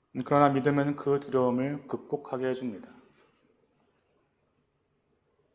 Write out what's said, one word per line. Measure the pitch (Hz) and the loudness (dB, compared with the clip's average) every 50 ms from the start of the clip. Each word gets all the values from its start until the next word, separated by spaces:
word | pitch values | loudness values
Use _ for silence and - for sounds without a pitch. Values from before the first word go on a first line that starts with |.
| _ _ - 131 120 | _ _ -8 -8 -2
그러나 | - 147 143 147 139 | 2 6 6 6 6
믿음은 | 135 135 127 147 143 143 139 147 143 | 4 2 2 2 2 2 0 0 -2
그 | - - 143 143 139 | -2 0 0 0 0
두려움을 | 143 - 131 131 127 123 120 127 131 143 147 143 - | 0 0 0 2 2 2 2 0 -2 -2 -4 -8 -8
극복하게 | - 123 - - - 147 143 - - 135 123 131 131 | -8 -8 -8 -6 -8 -8 -8 -6 -8 -6 -4 -2 -4
해줍니다. | 127 127 131 120 101 87 - - - - - _ _ _ _ _ _ _ _ _ _ _ _ _ _ _ _ _ _ _ _ _ _ _ _ _ _ _ _ _ _ _ _ _ _ _ _ _ _ _ _ _ _ _ _ _ _ _ _ _ | -4 -4 -6 -8 -10 -10 -14 -20 -20 -20 -20 _ _ _ _ _ _ _ _ _ _ _ _ _ _ _ _ _ _ _ _ _ _ _ _ _ _ _ _ _ _ _ _ _ _ _ _ _ _ _ _ _ _ _ _ _ _ _ _ _